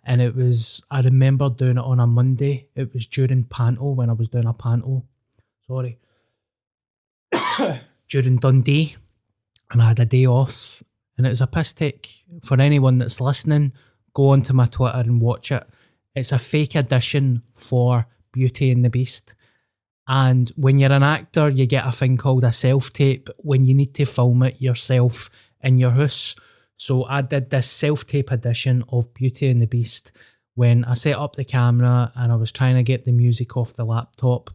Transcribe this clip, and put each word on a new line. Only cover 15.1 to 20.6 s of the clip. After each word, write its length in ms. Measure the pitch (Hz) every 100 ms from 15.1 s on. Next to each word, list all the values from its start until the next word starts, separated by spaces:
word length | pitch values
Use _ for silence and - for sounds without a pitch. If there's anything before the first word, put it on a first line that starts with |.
| 120
watch 320 | 117 - -
it. 120 | 131 - _ _ _ _
It's 180 | 135 123
a 60 | 135
fake 360 | - 151 147 151
audition 680 | 127 127 - 147 135 120 -
for 520 | - - 127 123 120 113 _ _
Beauty 380 | 131 127 - 131
and 120 | 123
the 60 | 120
Beast. 440 | 123 131 - - _ _ _ _ _ _ _ -
And 420 | 131 131 127 120
when 220 | -